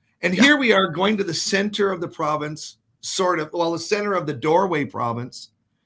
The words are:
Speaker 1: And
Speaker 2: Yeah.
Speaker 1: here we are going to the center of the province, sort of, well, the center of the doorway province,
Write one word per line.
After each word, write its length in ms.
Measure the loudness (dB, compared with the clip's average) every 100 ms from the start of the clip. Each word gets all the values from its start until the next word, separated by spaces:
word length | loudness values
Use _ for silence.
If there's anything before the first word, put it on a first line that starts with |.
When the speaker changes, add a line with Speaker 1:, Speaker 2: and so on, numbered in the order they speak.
| _ _
Speaker 1:
And 140 | -2 4
Speaker 2:
Yeah. 80 |
Speaker 1:
here 140 | 6 6
we 140 | 4
are 140 | 4 2
going 300 | 0 0 0
to 60 |
the 100 | -2
center 580 | -4 -2 0 0 0 -2
of 100 | -2
the 60 | -6
province, 680 | -4 -2 -2 -4 -8 -14 -16 _ _
sort 380 | -8 -2 0 0
of, 100 | -2
well, 180 | -2 0
the 80 | -2
center 340 | -2 -2 0
of 140 | -2 -2
the 60 |
doorway 520 | -2 2 2 2 0 -2
province, 640 | -4 -4 -4 -8 -14 -20 _ _ _